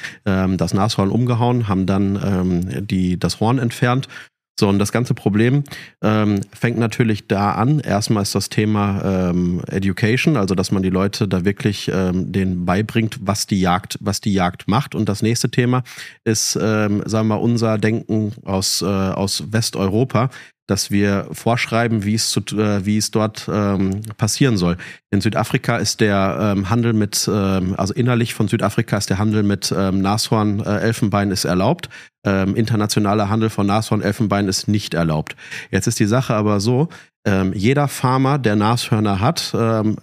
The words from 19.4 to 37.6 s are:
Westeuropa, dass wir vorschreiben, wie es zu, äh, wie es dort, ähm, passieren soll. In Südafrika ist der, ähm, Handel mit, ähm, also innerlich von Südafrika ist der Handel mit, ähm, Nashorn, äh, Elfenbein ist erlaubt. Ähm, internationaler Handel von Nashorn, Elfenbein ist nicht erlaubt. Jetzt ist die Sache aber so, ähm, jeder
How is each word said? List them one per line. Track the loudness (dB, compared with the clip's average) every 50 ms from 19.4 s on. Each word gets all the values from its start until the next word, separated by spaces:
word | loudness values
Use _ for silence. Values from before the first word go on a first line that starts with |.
| -6 -2 -2
Westeuropa, | -2 -2 -2 -2 -2 -2 0 2 2 0 2 2 0 0 0 -2 -8 -20 -20 _ _ _
dass | -4 -2 -2 -2 0
wir | 0 2 2 2 2 0 -2 -6 -8
vorschreiben, | -4 -2 0 0 0 0 -2 0 0 0 2 0 0 0
wie | 0 0
es | 0 0 -2
zu, | -2 -4 -4 -4 -2
äh, | 0 0 0 0 0 0
wie | 0 0
es | 0 0 0
dort, | 0 0 0 0 -2 -6 -8 -4 -2
ähm, | 0 0 2 2 0 0 0 -2 -4 -6 -10 -6
passieren | -2 -2 -2 2 2 2 2 4
soll. | 2 2 0 0 -2 -6 -14 -18 -20 _ _
In | 0 0
Südafrika | 0 2 0 0 0 0 0 -2 0 0 -2
ist | 0 0 -2 0 2
der, | 2 2 4 4 2 2 0 0
ähm, | 0 0 0 0 0 0
Handel | 0 2 2 2 2
mit, | 2 0 0 -2 -4 -2 0
ähm, | 0 2 2 2 2 0 0 0 -2
also | -2 -2 -2 0
innerlich | 0 0 2 2 0 0 -2 -2
von | -2 -2 0
Südafrika | 0 0 0 0 0 0 -2 0 -2
ist | -2 -2 -2
der | -2 0
Handel | 0 0 2 2 2
mit, | 2 0 0 -2 -2 -2
ähm, | 0 0 0 0 0
Nashorn, | 0 0 0 0 0 0 0 2 2 2 0 -2
äh, | -2 -2 -2 0
Elfenbein | 0 0 0 0 0 0 2 2 0 0 0
ist | -2 -2
erlaubt. | 0 0 2 2 2 0 0 -4 -12 -16 -18 -20 -20 _ _ -2
Ähm, | 0 2 2 2 0 0
internationaler | 0 0 0 0 0 0 0 0 0 0 2 2 0 0 0
Handel | 0 0 0 0
von | 0 0 0
Nashorn, | 2 2 0 0 0 -2 0
Elfenbein | 0 0 0 0 0 0 0 0 0 0
ist | -2 -2 0
nicht | 0 0 -2 -2 -2 -2
erlaubt. | 0 0 0 0 -2 -4 -6 -10 -18 -16 -14 -14 -14 -8 -4
Jetzt | -2 -2 0
ist | 0 0 0
die | 2
Sache | 2 2 2 0 0 0
aber | 0 2 2 2 2
so, | 2 2 2 2 0 0 -4 -10 -20 _ _ _ -2
ähm, | 0 0 2 2 0 0
jeder | 0